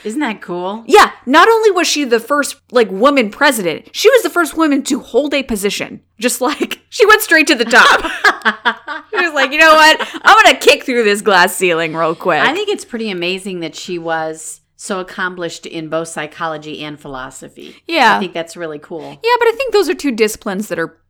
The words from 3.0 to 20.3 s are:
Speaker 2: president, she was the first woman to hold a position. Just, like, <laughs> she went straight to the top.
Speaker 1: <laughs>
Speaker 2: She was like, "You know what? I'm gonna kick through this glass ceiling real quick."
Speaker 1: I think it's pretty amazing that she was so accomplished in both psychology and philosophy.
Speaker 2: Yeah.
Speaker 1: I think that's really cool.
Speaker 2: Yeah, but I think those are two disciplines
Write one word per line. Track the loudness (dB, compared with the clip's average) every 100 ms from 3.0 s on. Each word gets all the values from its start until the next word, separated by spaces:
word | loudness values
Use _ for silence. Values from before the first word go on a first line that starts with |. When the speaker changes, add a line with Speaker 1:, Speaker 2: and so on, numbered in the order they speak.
| 2 2 0
Speaker 2:
president, | 0 0 0 -2 -6 -8
she | 0 4
was | 4
the | 2
first | -2 -2 0
woman | 0 0
to | -2 -4
hold | -2 -2 0
a | -2
position. | -2 -4 -4 -4 -8 -14 _ -6
Just, | -4 -2
like, | -2 -2 -6 -8 _
<laughs> |
she | 2 4
went | 4
straight | 2 2 2
to | 0
the |
top. | 2 4 6 4 -2 -2 0 0 -2
Speaker 1:
<laughs> | -2 -4 -4 -8 -14 -8
Speaker 2:
She | -4
was | -2
like, | 0 0
"You | 4
know | 6
what? | 8 6 4 -2 -2
I'm | 4 6
gonna | 6 4
kick | 4 2
through | 2 0
this | 2 0
glass | 2 4 4 2
ceiling | 0 0 -2 -2
real | -2 -2
quick." | 0 0
Speaker 1:
I | 0
think | 0 -4
it's | -6 -8
pretty | -8 -6
amazing | -6 -6 -6 -8 -10
that | -10 -12
she | -10 -8
was | -4 -4 -4 -8 -14 -16 _ _
so | -10 -8
accomplished | -8 -8 -8 -6 -8 -10 -12
in | -12 -6
both | -6 -6
psychology | -8 -12 -8 -8 -8 -10 -12
and | -12 -14
philosophy. | -14 -14 -14 -16 -20 -20 -20 -18 -4
Speaker 2:
Yeah. | 2 4 2
Speaker 1:
I |
think | -2
that's | -6 -10 -10
really | -10 -12
cool. | -12 -14
Speaker 2:
Yeah, | -14 -6 0 2
but | 2
I | 0
think | 0
those | 0 0
are | -2
two | -4
disciplines | 0 -2